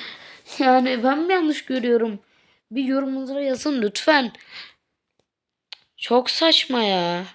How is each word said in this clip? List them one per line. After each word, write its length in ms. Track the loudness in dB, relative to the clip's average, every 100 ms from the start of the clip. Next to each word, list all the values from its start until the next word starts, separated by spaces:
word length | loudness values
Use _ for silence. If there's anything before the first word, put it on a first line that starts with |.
| -16 -18 -20 -20 -16 0
Yani 460 | 4 4 2 0
ben 140 | 0 0
mi 140 | 0
yanlış 320 | 2 0 -2
görüyorum? 560 | -4 -2 2 2 0 -6 _ _ _ _ _
Bir 140 | -4
yorumlara 580 | -2 -2 -2 -6 -6 -4
yazın 400 | -4 -2 -2 -2
lütfen. 500 | -2 0 4 4 2 -6 -20 -20 -20 _ _ _ _ _ _ _ _ _ _ -20 _ -14
Çok 340 | 0 0 2
saçma 520 | 0 2 2 0 0
ya. 440 | 0 0 0 -4 -8